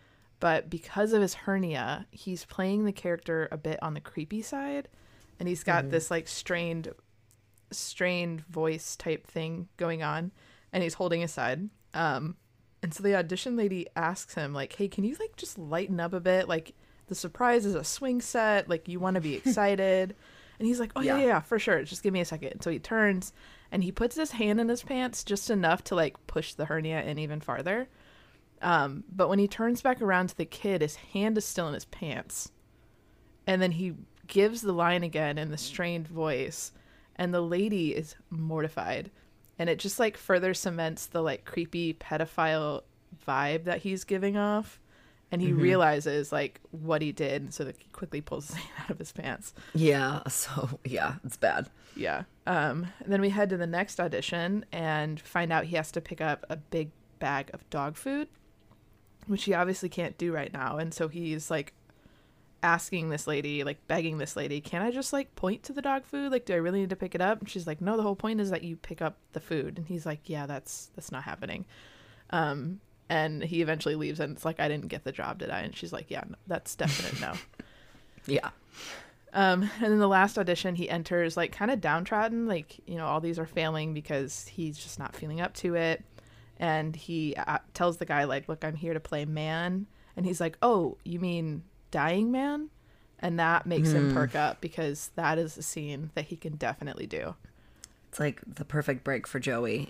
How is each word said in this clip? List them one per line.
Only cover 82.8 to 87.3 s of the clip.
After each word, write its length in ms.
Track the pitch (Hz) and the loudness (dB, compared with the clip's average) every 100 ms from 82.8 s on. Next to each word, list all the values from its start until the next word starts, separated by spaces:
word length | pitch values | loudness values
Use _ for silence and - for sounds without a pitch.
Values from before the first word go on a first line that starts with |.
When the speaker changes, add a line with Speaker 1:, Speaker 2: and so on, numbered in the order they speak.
| - | -10
Speaker 1:
you 100 | 165 | -4
know, 100 | 156 | 0
all 160 | 151 | 0
these 180 | 170 165 | 0 -2
are 60 | 160 | -2
failing 480 | 165 160 156 156 | 0 0 0 -2
because 540 | 151 151 143 135 - - | -6 -2 -2 -2 -6 -10
he's 300 | - 160 147 | -6 -6 -6
just 220 | - - | -12 -8
not 160 | 139 - | -8 -8
feeling 240 | 151 160 | -6 -4
up 140 | 180 - | -6 -4
to 200 | 180 170 | -2 0
it. 280 | 165 165 - - - - - - | 0 0 -6 -20 -20 -20 -20 -4
And 340 | 170 156 156 | 0 0 -2
he, 420 | 156 - 165 156 | -6 -6 -4 -2